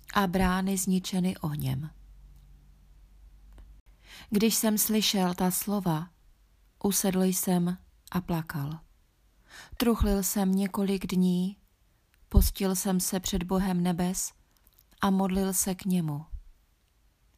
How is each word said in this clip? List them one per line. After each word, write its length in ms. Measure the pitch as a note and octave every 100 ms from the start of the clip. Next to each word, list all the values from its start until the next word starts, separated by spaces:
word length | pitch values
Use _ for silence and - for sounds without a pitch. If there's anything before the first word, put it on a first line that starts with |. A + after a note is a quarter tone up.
| -
a 140 | - F#3+
brány 500 | F#3 F#3 F#3 F#3+ F#3+
zničeny 600 | F#3+ F#3 F#3 F#3 F3+ -
ohněm.“ 520 | D3+ D3 C#3 C3 D#3 - - - - - - - - - - - - - - - - - - - - - - - -
Když 260 | G#3 A3 -
jsem 220 | A3 G#3+
slyšel 560 | - G#3+ G3+ G3+ F3+
ta 180 | F3 F#3
slova, 580 | F3+ - G3+ F#3 D#3 F3 _ - _ _ _ _ _
usedl 400 | G3+ F#3 G3 F#3
jsem 540 | F#3 F#3 - F3+ F3 F3+ - _ -
a 100 | F3+
plakal. 580 | F3+ E3 D#3+ D#3 C#3+ D#3+ - _ _ _ _ _ _ - - -
Truchlil 460 | A#3 A3 G#3+ G3
jsem 280 | F#3 G#3 F#3+
několik 560 | F#3+ G3 - G3 G3 F#3
dní, 500 | F#3 F#3 F3+ F#3+ G#3 _ _ _ _ _ _ -
postil 460 | - - - F#3+ F#3+
jsem 240 | G3+ F#3
se 200 | - F#3+
před 240 | - F#3+
Bohem 400 | F3+ F#3+ F#3+ F3+
nebes 500 | F3+ E3+ F3+ F#3+ - - _ _ _ _ _ -
a 60 | G3+
modlil 440 | F#3+ G3 F#3+ F#3+
se 220 | F#3 G3 F#3
k 100 | F#3+
němu. 400 | F3+ D#3+ D3 D#3+ - - - _ _ _ _ _ _ _